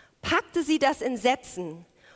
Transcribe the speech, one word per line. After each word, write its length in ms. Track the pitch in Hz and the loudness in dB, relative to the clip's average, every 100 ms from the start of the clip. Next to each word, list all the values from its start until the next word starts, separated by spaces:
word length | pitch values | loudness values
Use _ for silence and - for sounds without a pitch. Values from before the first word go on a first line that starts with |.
| - _ | -20 _
packte 400 | - 330 - 349 | -2 0 0 -2
sie 160 | 285 311 | 0 2
das 240 | 269 277 | 2 2
Entsetzen 840 | 262 240 247 240 - - 170 165 - _ - | -2 0 0 0 -2 -6 -6 -12 -18 _ -20